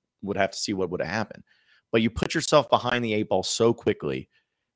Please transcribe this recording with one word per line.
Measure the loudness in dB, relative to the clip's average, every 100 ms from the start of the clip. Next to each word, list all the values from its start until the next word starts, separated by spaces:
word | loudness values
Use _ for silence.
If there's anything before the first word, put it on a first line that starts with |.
| _ _
would | -6 -2
have | -2
to | -2
see | -6
what | -4 -4
would | -4
have | -4
happened. | -4 -6 -10 -20 _ _ _ -2
But | 2
you | 2
put | 0 -2
yourself | -2 4 4 4
behind | 2 2 -2
the | 0
eight | 0 0
ball | 0
so | -2 2 2
quickly, | 2 0 -2 -2 -6 -8 _ _ _ _